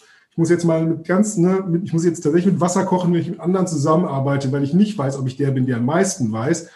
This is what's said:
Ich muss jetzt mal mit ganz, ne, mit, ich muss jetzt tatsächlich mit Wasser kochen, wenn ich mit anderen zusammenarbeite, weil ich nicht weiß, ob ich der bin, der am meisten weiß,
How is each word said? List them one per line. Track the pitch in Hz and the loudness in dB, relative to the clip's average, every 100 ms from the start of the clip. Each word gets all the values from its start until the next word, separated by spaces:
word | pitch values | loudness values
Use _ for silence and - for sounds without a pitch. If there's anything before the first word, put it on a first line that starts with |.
| _ _ _ - | _ _ _ -2
Ich | |
muss | 165 | 2
jetzt | 170 170 | 2 2
mal | 160 160 | 2 0
mit | - - | -2 0
ganz, | 190 214 170 | 0 2 2
ne, | 175 190 196 | 2 2 0
mit, | 170 202 | -2 -2
ich | |
muss | 165 | 0
jetzt | 175 160 | 0 0
tatsächlich | 151 170 185 | 0 2 2
mit | 147 | 2
Wasser | 175 190 | 0 0
kochen, | 185 180 175 | 0 0 0
wenn | 170 | 0
ich | 143 | -2
mit | - | -4
anderen | 170 190 160 | -2 0 0
zusammenarbeite, | 151 156 165 175 135 139 139 131 | 0 2 2 0 -2 -2 -2 -2
weil | 139 | -2
ich | 139 | 0
nicht | 180 214 - | 2 2 0
weiß, | 135 135 | -4 -4
ob | 131 | -6
ich | - | -4
der | 135 | -2
bin, | 131 127 | 0 0
der | 117 | -2
am | 123 | 0
meisten | 170 190 - 110 | 0 0 -2 -4
weiß, | 110 135 165 - | -2 -2 -4 -6